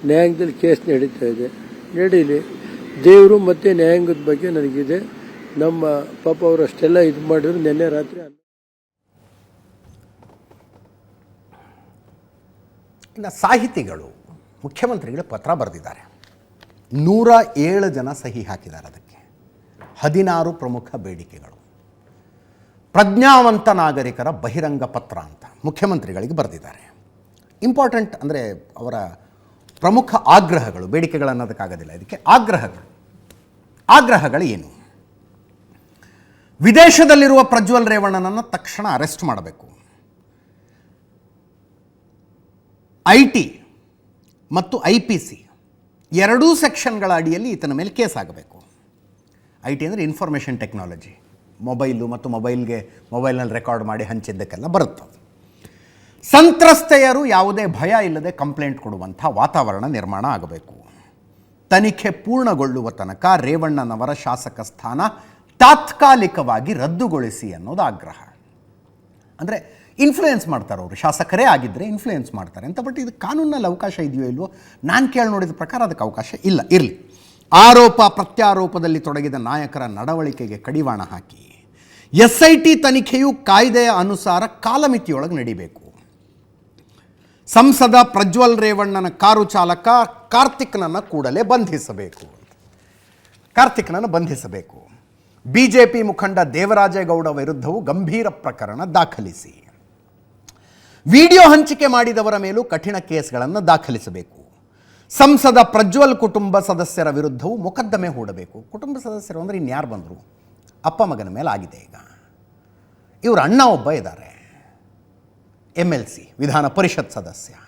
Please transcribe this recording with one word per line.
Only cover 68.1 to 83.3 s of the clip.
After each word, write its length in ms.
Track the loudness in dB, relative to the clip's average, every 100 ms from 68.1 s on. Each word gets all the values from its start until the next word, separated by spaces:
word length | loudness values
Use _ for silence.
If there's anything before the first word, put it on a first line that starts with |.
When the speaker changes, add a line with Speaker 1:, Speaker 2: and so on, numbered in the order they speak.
| -20 -20 _ _ _ _ _ _ _ _ _ _ _
Speaker 2:
ಅಂದರೆ 400 | -10 -10 -12 _ _ -2
ಇನ್ಫ್ಲೂಯೆನ್ಸ್ 500 | 0 0 -2 -2 -6
ಮಾಡ್ತಾರೆ 340 | -10 -8 -14
ಅವರು, 120 | -14
ಶಾಸಕರೇ 500 | -4 -4 -4 -4 0
ಆಗಿದ್ದರೆ 400 | 2 2 -2 -10
ಇನ್ಫ್ಲೂಯೆನ್ಸ್ 500 | -10 -10 -8 -10 -10
ಮಾಡ್ತಾರೆ 320 | -14 -16 -16 -14
ಅಂತ. 120 | -12
But 220 | -12 -10
ಇದು 120 | -12 _
ಕಾನೂನಲ್ಲಿ 480 | -8 -4 -4 -4 -4
ಅವಕಾಶ 320 | -6 -8 -8
ಇದೆಯೋ 260 | -8 -6
ಇಲ್ವೋ, 280 | -8 -8 -12 _ _ _
ನಾನು 240 | -2 -2 0
ಕೇಳಿ 220 | -2 -2
ನೋಡಿದ 200 | -2 -6
ಪ್ರಕಾರ 300 | -10 -12 -6
ಅದಕ್ಕೆ 220 | -6 -4
ಅವಕಾಶ 300 | -8 -8 -14 -6
ಇಲ್ಲ. 160 | -2 -2 2
ಇರಲಿ. 400 | 2 2 -6 -20 _ _ _ _
ಆರೋಪ 500 | 8 10 10 8 6 2
ಪ್ರತ್ಯಾರೋಪದಲ್ಲಿ 920 | 2 -8 0 2 2 -2 -4 -4 -4
ತೊಡಗಿದ 340 | -4 -6 -8
ನಾಯಕರ 480 | -8 -8 -8 -8 -12
ನಡವಳಿಕೆಗೆ 760 | -12 -10 -6 -6 -6 -8 -14 -12
ಕಡಿವಾಣ 440 | -8 -4 -4 -6
ಹಾಕಿ. 640 | -10 -16 _ -20 _ _ _ _ _ _ _
ಎಸ್ 340 | 4 4 8 6
ಐ 80 | 8
ಟಿ 180 | 6
ತನಿಖೆಯು 580 | 4 2 0 -2 0 0